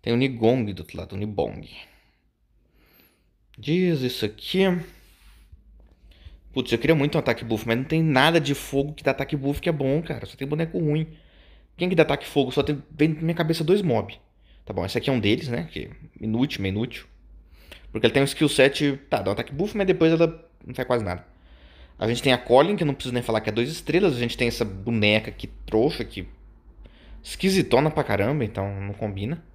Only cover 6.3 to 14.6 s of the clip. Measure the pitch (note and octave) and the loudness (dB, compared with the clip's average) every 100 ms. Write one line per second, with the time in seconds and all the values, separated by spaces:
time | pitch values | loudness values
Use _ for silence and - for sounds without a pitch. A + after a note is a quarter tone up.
6.3 | - - C3 B2+ A#2 D3 D#3+ C#3+ D3+ C3 | -20 2 2 4 2 4 4 4 2 0
7.3 | A#2 A#2 A2 A#2 A#2 C#3 D#3+ D#3+ C3 D3 | -2 -2 -4 0 0 2 0 4 6 6
8.3 | E3+ C#3+ C#3 - C#3 C#3+ D3+ - C3 C#3 | 4 2 -4 -2 -2 -2 -2 -2 -2 -4
9.3 | D3 C3+ D3 - D#3 C3+ D3 E3+ B2 - | -2 -2 -2 -2 0 0 0 -2 -8 -10
10.3 | - C3+ D3+ E3 F3+ D#3 D3+ D#3+ - _ | -10 -6 -4 -2 0 0 0 -2 -10 _
11.3 | _ - - _ - F3+ F3+ C#3 C#3+ - | _ -20 -20 _ -4 0 4 4 2 0
12.3 | D3 B2 C#3+ C#3 D3 - - D3+ D#3 D#3+ | 0 2 0 0 -2 -8 0 2 2 -4
13.3 | E3+ D#3+ E3 D#3 G#3 F#3 A2+ G2 - _ | -2 0 0 2 2 2 0 -2 -12 _
14.3 | _ _ - | _ _ -20